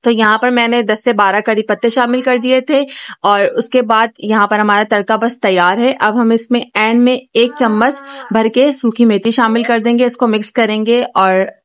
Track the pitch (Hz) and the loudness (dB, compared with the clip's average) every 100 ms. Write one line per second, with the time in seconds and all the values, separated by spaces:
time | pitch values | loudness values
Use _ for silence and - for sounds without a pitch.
0 | 240 226 214 220 247 247 233 240 214 220 | 0 2 2 2 0 0 0 0 0 -2
1 | - 233 196 415 - 214 214 202 233 247 | 0 0 2 0 0 -2 -2 -2 0 0
2 | 240 254 254 254 247 254 262 285 277 - | -2 -2 0 -2 0 0 2 -2 -2 -10
3 | - - - 202 202 - 226 254 226 220 | -16 -4 0 2 0 -2 -2 -2 2 0
4 | 226 _ 208 214 202 208 208 208 208 208 | 0 _ -2 0 2 0 2 0 2 -2
5 | 202 220 233 240 208 185 175 208 240 262 | 0 -2 -2 -2 0 2 2 2 -2 0
6 | 214 220 226 226 226 240 240 - 214 233 | -2 0 2 0 0 -4 -2 -2 0 2
7 | 247 254 - 226 240 285 233 214 247 277 | 2 0 -2 0 0 0 -2 2 0 -2
8 | - - - 220 220 233 277 269 233 214 | -12 -18 -4 -2 0 2 0 2 -4 2
9 | 233 202 226 233 226 226 240 233 226 240 | 2 2 0 0 0 0 0 0 0 0
10 | 247 247 240 214 214 - 220 214 214 240 | 0 0 -2 -2 -4 -2 -2 -2 0 0
11 | 247 - 190 185 190 - | 0 0 2 2 -2 -8